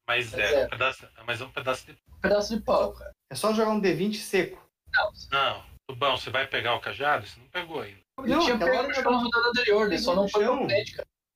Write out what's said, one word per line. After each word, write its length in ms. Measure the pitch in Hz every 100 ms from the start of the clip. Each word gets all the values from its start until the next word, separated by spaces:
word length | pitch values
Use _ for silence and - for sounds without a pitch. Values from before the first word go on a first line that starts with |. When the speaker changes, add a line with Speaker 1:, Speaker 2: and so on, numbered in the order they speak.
| -
Speaker 1:
mais 0 |
Speaker 2:
Mais 180 | 120 117
Speaker 1:
zero. 220 | - 208
Speaker 2:
zero. 160 | 143 123
Speaker 1:
Um 40 |
pedaço, 380 | 120 131 127 - - 113
mais 160 | 117
um 80 | 127
pedaço 340 | 143 131 104 -
de 40 |
Speaker 2:
Um 300 | - _ -
pedaço 340 | 190 208 208 226
de 60 |
pau, 300 | - 170 -
cara. 180 | - - - -
Speaker 3:
É 40 | 131
só 180 | 208
jogar 180 | 220 220
um 80 | 214
D 140 | 190
vinte 240 | 156 208 214
seco. 440 | - 190 - - _ _ -
Speaker 2:
Não. 180 | 1077 - - -
Speaker 1:
Não. 320 | 139 131 101 - - -
Tubão, 300 | 123 139 123
você 120 | -
vai 180 | 127 135
pegar 280 | 127 117 117
o 40 |
cajado? 460 | 113 104 147 135 98
Você 120 | -
não 80 | -
pegou 340 | 180 170 151
ainda. 180 | 104 98 _ -
Speaker 2:
Ele 80 | 220
Speaker 3:
Não, 100 | 294
Speaker 2:
tinha 160 | 330 240
Speaker 3:
aquela 160 | 170
Speaker 2:
pego 120 | 254
Speaker 3:
hora 40 | 277
Speaker 2:
no 60 |
Speaker 3:
eu 100 | 269
Speaker 2:
chão 80 | 247
na 60 | 247
Speaker 3:
bati 60 | 233
Speaker 2:
rodada 240 | 233 240
anterior, 380 | 240 220 208 208
ele 100 | 160
só 160 | - 180
Speaker 3:
no 60 |
Speaker 2:
não 60 | 196
foi 140 | 208
Speaker 3:
chão. 140 | 226 277
Speaker 2:
pra 60 | 175
frente, 280 | 202 - -
cara. 120 | - _ _